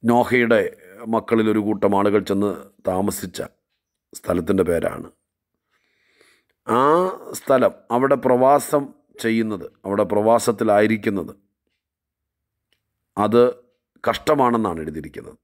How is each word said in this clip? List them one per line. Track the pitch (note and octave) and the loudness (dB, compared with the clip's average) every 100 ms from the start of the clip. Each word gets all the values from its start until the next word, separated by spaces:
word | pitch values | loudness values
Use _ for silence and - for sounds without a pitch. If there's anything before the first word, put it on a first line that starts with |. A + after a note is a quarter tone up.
നോഹയുടെ | A#2 A#2+ A2+ B2 A#2+ A2+ F#2 - - G#2 A#2 | 2 2 2 2 4 2 2 -6 -20 -18 -4
മക്കളിൽ | A2 G#2+ A2+ A2 | -4 0 0 2
ഒരു | G#2+ | 0
കൂട്ടം | G#2 G#2 G2+ G2 | 0 -2 0 2
ആളുകൾ | G2+ G#2 | 2 0
ചെന്ന് | F#2+ G2 G#2 E2+ - _ - | 0 -4 -4 -6 -14 _ -6
താമസിച്ച | F#2 G#2 G2+ F#2 - - _ _ _ _ _ _ | -4 -4 -6 -12 -12 -14 _ _ _ _ _ _
സ്ഥലത്തിൻ്റെ | - - F2 E2 G2 | -20 -4 -4 -2 -2
പേരാണ്. | F2 E2+ D#2+ - E2 _ _ _ _ _ _ _ _ _ _ _ _ _ _ _ - | 0 -2 -4 -8 -16 _ _ _ _ _ _ _ _ _ _ _ _ _ _ _ -4
ആ | A#2 C#3 D#3+ F#3 - - | 0 2 2 0 -6 -14
സ്ഥലം, | - - C3+ A2 - _ | -16 0 2 2 -2 _
അവിടെ | A#2 C3+ | -2 2
പ്രവാസം | C#3 B2 B2 C3 C#3+ - D3 C#3 - _ - | 0 2 2 4 4 2 -2 -4 -16 _ -6
ചെയ്യുന്നത്, | A2+ A2+ A2 G2+ - _ | -2 0 -2 -6 -12 _
അവിടെ | F#2+ G2+ | -6 -2
പ്രവാസത്തിലായിരിക്കുന്നത്, | G2+ G#2 G#2+ A#2 A#2+ A2 A2 G#2 G#2+ A2 G#2+ G2+ E2+ - _ _ _ _ _ _ _ _ _ _ _ _ _ _ _ _ _ - | 0 2 4 2 2 -2 2 4 4 0 -2 -4 -8 -14 _ _ _ _ _ _ _ _ _ _ _ _ _ _ _ _ _ -4
അത് | G#2 A#2 B2 - _ _ _ _ | 2 4 4 2 _ _ _ _
കഷ്ടമാണെന്നാണ് | - A2+ - D3+ B2 A#2 G#2+ E2 | -6 -4 -2 0 2 2 -2 -4
എഴുതിയിരിക്കുന്നത്. | D#2 D#2 D2+ - F#2+ - | -8 -10 -14 -16 -20 -20